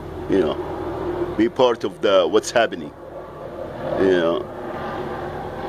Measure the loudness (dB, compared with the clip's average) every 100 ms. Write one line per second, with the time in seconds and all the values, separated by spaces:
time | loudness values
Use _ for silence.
0 | -10 -8 0 2 2 0 -6 -6 -6 -6
1 | -4 -4 -4 2 2 4 4 4 -2 0
2 | 6 6 6 4 4 2 2 0 -10 -12
3 | -14 -14 -14 -12 -12 -10 -10 -8 -4 2
4 | 4 6 4 0 -4 -10 -10 -8 -8 -8
5 | -8 -8 -8 -8 -8 -8